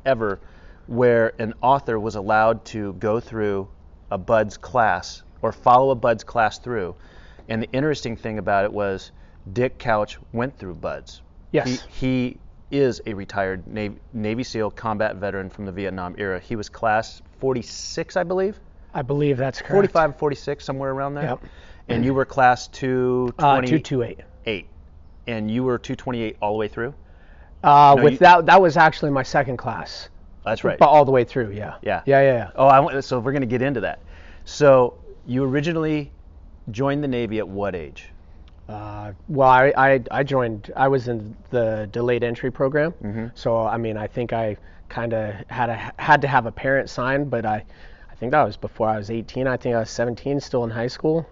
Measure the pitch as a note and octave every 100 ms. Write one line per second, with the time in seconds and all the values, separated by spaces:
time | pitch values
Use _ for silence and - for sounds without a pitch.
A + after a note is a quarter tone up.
0 | C3+ A#2+ G#2+ F#2+ - - - - - A#2+
1 | B2 A#2 A2+ - A2 - B2+ C#3 - A2
2 | G#2+ G#2 G2+ G#2+ A2 A2+ - A2+ G2+ F#2
3 | G#2 A2+ - A2+ G#2 G2 G2 - - -
4 | - F#2+ F2+ A2 G#2 - - B2+ G#2+ F2
5 | - - - - A2 - B2+ B2 C3+ A#2+
6 | B2 A2+ - A#2 G#2+ - B2 A2+ F2 E2+
7 | - - - - - A2 A2 B2+ D3+ C3+
8 | A#2+ G#2+ A#2 G#2+ F#2+ G2 G#2 G2+ G2+ F#2+
9 | - - - - G2 G#2+ C3 - B2 G#2+
10 | G#2 - - A#2 C3+ - F#2+ D#2+ D#2+ C#2+
11 | - - - - - D3+ B2+ B2+ - -
12 | C3 B2+ B2 - - - - C#3 C3 -
13 | A#2 G2 G2 G2+ F#2+ F#2+ - G#2+ G2+ -
14 | - A2+ G#2+ A2+ B2+ A2+ G#2 - A2+ G#2+
15 | G#2+ F#2+ G2 G2 F#2+ - G2 F2+ F#2+ F#2
16 | F2+ G#2 G2+ F2+ - A2+ - - A2+ A2
17 | - - - - C3 B2 - - - E3
18 | E3 F#3 E3+ F#3 G3 G#3 - - - D#3
19 | B2+ C#3+ D3 B2+ C3+ - - G3 G3 E3+
20 | D3+ - D3+ C3 - C#3+ - C3+ C3+ C3+
21 | C#3 C#3+ C#3+ C3 - - - - - A#2
22 | B2+ C3+ C3 C#3 B2 B2 - - C3 B2+
23 | B2+ B2+ B2 - C#3+ C3+ B2+ D#3 - C3
24 | A2 F2+ - - A#2 F#2+ - - - -
25 | - - - A2 G#2+ A#2+ C3 A#2 - B2+
26 | C3 A#2 A2 - G#2 G#2+ G#2+ A#2+ B2 -
27 | - - - - - - D3 C#3+ C#3+ C#3
28 | C#3+ C3 F3+ F3 D#3+ F#3+ F3 E3 D#3 -
29 | D3+ C#3 B2 D#3 C3+ B2 A#2+ A2 - -
30 | - - - - - A2+ A#2 - D3+ D3+
31 | C3+ C3 A#2 C3+ G#2+ G2+ G#2 - G#2 F2
32 | C3+ C3+ C#3 A#2+ F#2+ - C3+ C#3 D3+ C3+
33 | - B2+ A#2+ C#3+ A#2+ A#2+ C3+ A#2 F2+ -
34 | - - - - - - C#3+ C3 B2 -
35 | - - A#2 B2+ C3+ C#3+ D#3+ E3 D#3 D3+
36 | C#3 - - - - - - G#2 C#3 C#3+
37 | C#3+ B2 A2+ A2 F#2 G2 G2+ F2+ C#2+ -
38 | - - - - - - - G#2 G#2+ G#2
39 | G#2 G2+ - C3 C3 B2+ C3+ - C3+ C3+
40 | A#2 A2+ C#3 C3 A#2+ G#2 - - C#3 C#3
41 | A#2+ A#2 G#2+ - - B2 A2+ G#2+ G#2 A#2
42 | A#2+ A#2+ A#2+ A#2 C3 - C3+ D3+ D#3+ E3+
43 | G#2+ A2 A#2 - B2 A2+ A2+ A2+ A2+ G#2+
44 | G#2 B2+ A#2 A2+ A2 G2 - - - B2
45 | A#2 A2+ G#2+ G2+ - B2 A#2 A2+ G#2+ -
46 | - C#3+ C3+ C3+ A2+ - C3+ C3+ G2+ -
47 | B2 C#3 C#3+ A#2+ G#2+ F#2+ - - - -
48 | - - A#2+ D3 G#2 - - - A2 G#2+
49 | G#2 A2+ - B2+ C3 B2 B2+ A#2 A2 -
50 | A#2+ A2+ C3+ C#3+ - B2+ A2+ A#2 A#2+ -
51 | D#3 E3 C#3+